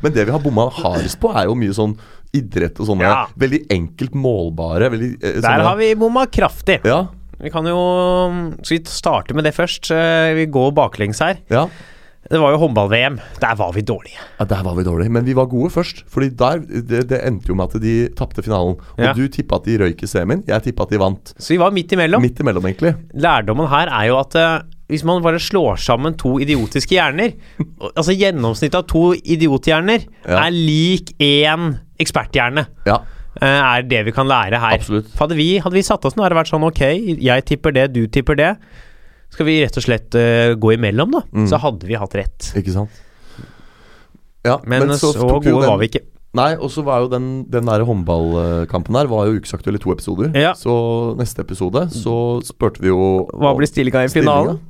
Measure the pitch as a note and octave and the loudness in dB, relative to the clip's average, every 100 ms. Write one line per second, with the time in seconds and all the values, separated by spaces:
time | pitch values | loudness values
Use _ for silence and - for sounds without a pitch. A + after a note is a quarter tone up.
0 | D3 B2 G#2 D3 D3 A2 B2 - F3 F2 | 0 0 0 0 0 0 0 -2 -2 -2
1 | - - A#3 E3+ F#2+ A#2+ G#2+ G2 G#2+ G#2+ | -4 -2 -2 0 0 0 -2 0 -2 -2
2 | - - - - A#2 F#2+ E2+ - G#2+ G2 | -12 -20 -6 -4 -2 -2 -2 -2 -2 2
3 | F#2 B2+ A2 - C3+ D3 D3+ G2 E2 - | 2 2 -2 -2 0 0 0 -2 -2 -6
4 | C3 C#3 C3 A2 E2+ D#2+ E2 E2 B2 A2+ | -6 -2 -2 0 -2 -4 -4 2 0 0
5 | B2 - - F2 A2 C3+ D#3+ G3+ A3 A3 | -6 -4 -4 0 2 2 2 2 2 2
6 | A3+ A#3+ C4 - F#3 - - F#3 G#2 C#3+ | 2 2 0 2 0 0 0 2 2 0
7 | F#3 - - - D3+ E3 D#3+ F3 F3+ F3+ | -2 -8 -20 -14 -8 -4 -2 0 0 2
8 | F3+ F3+ F3+ F3 E3+ D#3 - E3 E3 - | 2 2 0 -2 -6 -8 -4 -4 -4 -4
9 | - C3 - C#3 D#3 - E3+ - - E3 | 0 0 0 0 0 0 -4 -4 -2 0
10 | E3 E3 D#3+ D#3+ D#3+ C#3 C3 D3 B2 - | 2 2 2 0 0 2 2 2 0 0
11 | G2+ G#2 D#3+ F3+ - A2+ E3 - - - | -4 0 -2 -2 -2 0 0 -6 -20 -20
12 | - - - D#3+ D3 D3+ D#3+ A2 G2+ A2+ | -20 -20 -2 2 4 4 4 2 2 2
13 | B2+ C3 - - A#2 A2 F#2 F2 G#2 G2 | 2 -2 -12 -4 -2 0 -2 -2 -4 -6
14 | - - - - G2+ G2+ F#2 F2 F2+ E2+ | -8 -20 -20 -6 -4 -2 -2 -2 0 0
15 | G2+ A#2 B2 B2+ C3 B2 D#3 E3 F3 - | 0 0 0 2 2 0 0 -2 -4 -8
16 | - - C3+ A#2+ B2 E3 D#3+ - A#2+ A#2+ | -8 -2 -2 0 0 0 -4 -8 -2 -2
17 | B2 C3 C3 G#2 - F#2 F#2 A2 A2 A2+ | 0 -2 -2 -4 -2 -2 -2 -2 0 0
18 | A#2+ - B2 - A2 G#2 F2+ F2+ - - | -2 -4 -8 -6 -2 0 0 -4 -8 -2
19 | A#2+ B2 C3+ - - F2+ - A2 F#2 E2 | 0 0 -2 -4 -2 -2 0 2 2 0
20 | - - F2 D#3 - G#2 B2+ - F#2+ G#2 | -4 -2 0 -2 0 -2 -2 -4 -2 0
21 | F#2+ G2 - - - F3 F3 G3+ E3 F#3+ | 0 -2 -10 -18 -2 2 2 0 -2 0
22 | D#3+ G3+ B2 A#2+ C#3+ F#2 F#2 F#2+ D#3+ E3 | 2 2 2 0 -2 0 -2 0 0 0
23 | - B2 E3 C#3 G#2+ A2+ D#3 C#3+ E3+ B2 | -6 -2 2 2 0 -2 0 0 0 0
24 | G#2+ B2+ C3+ E3 E3 D#3+ D#3+ - - D3+ | 2 2 2 2 2 0 -6 -18 -6 -4
25 | D#3 F3+ E3+ E3 - G3+ C#3+ F#2+ - A#2 | 0 0 2 0 0 0 0 0 0 0
26 | D3 D#3+ C3 C3 C#3 D3 G#2+ C#3 C3 F#3 | 0 -2 0 0 2 0 0 -2 0 2
27 | D#3+ C#3 A3+ - - - - - - - | 2 0 -2 -4 -18 -10 -10 -8 -8 -2
28 | D#3 F#3+ G3 E3+ A2+ A2 D3+ F3 F3+ D#3+ | 0 2 2 2 -2 0 0 -2 0 2
29 | F3 F3+ - D#3+ D#3+ C3+ - D#3 F3+ A#3 | 2 2 -2 2 2 2 2 2 2 0
30 | - - - - D#3 F3 D#3+ D3+ E3 F#3 | -2 -14 -2 2 2 2 2 2 2 0
31 | - - D3 C#3+ D3+ D#3+ E3+ C3 - - | -2 0 2 4 4 2 -2 -4 -8 -6
32 | D#3+ - A2+ C#3+ A#2+ C#3 C#3+ - - G#2+ | -2 -2 -2 0 0 0 -4 -4 0 0
33 | - - - - C3+ C#3 C3+ B2 B2+ A#2+ | -2 -14 -14 -2 2 4 4 2 2 0
34 | G#2+ A#2 C3+ C3 F#2+ A#2 A2+ A2 - G#2+ | 0 0 2 2 2 0 2 0 0 -4
35 | A2 - D3+ E3 D#3 F#3+ F3 F3+ F#3+ G#3 | -2 -2 0 2 2 2 2 0 0 0
36 | - - G3 E3+ D#3+ D#3 D#3+ D#3+ C#3 E3+ | 0 0 2 2 0 0 0 2 0 0
37 | A3 D#3+ B2+ B2+ C3 D3 D#3 C3+ C3+ B2 | -2 -2 2 2 0 -2 2 2 2 2
38 | A2 B2 B2+ D3 D#3 G#3 - - - - | 0 0 0 2 2 0 -8 -20 -20 -20
39 | - - - - D#3 D#3+ C3+ - B2 A2+ | -20 -20 -20 -2 0 2 2 -2 0 -2
40 | - A#2+ A#2 A#2 A#2 A#2 A2 A2+ A2 G#2 | 0 2 2 4 2 2 2 2 2 0
41 | F3 E4 - - C#3+ D#3 D3 G#2 F2 A2 | 0 0 -2 0 2 2 0 -4 -6 -6
42 | G2+ G2+ G2 - - G2+ F#2+ F#2 G#2+ - | -4 -4 -6 -8 -6 -4 -2 -2 -4 -10
43 | - - - - - - - - - - | -20 -20 -20 -20 -20 -20 -20 -20 -20 -20
44 | - - - - A#2+ B2+ - B2+ C#3 C#3+ | -20 -20 -20 -6 -2 -2 0 0 2 2
45 | D3+ C#3+ B2 C3+ D3 C3 C3+ G2 A2+ - | 0 2 2 2 4 4 4 2 0 -2
46 | - - - B2 C#3 D#3+ C3+ C#3 C#3+ C3 | -8 -20 -6 0 0 0 -4 -4 -2 0
47 | B2 B2 B2+ C3 C3 B2 A#2 G#2+ A#2 A2 | 0 -2 -4 -6 -4 -2 0 0 2 0
48 | E2+ E2+ E2 E2+ E2+ E2+ E2 F2+ F2 A#2+ | 0 0 2 0 0 -2 -2 -4 -2 0
49 | D3 A2 G#2 A2 - - - G2+ - F#2 | 0 0 0 -2 -4 -8 -4 -4 -2 -4
50 | - F2+ C3+ D3 D#3 F#3 B2 A#2+ A#2 A#2 | -4 -2 0 2 0 0 -2 0 0 -2
51 | A#2 A2+ A#2+ - - F#2 F2+ A2 F3 C#3 | -2 -4 -6 -6 -10 -4 -2 -2 -2 -4
52 | G#2+ A#2 A#2+ A#2+ - - A2+ - F#2 F#2 | -4 -2 -2 -4 -6 -2 -2 0 0 2
53 | F#2+ F#2+ - - C#3+ D3 D3 - B2+ C3 | 2 2 -2 0 0 2 0 0 0 2
54 | B2+ - D3+ C#3+ E3 E3 | 2 2 2 4 2 -2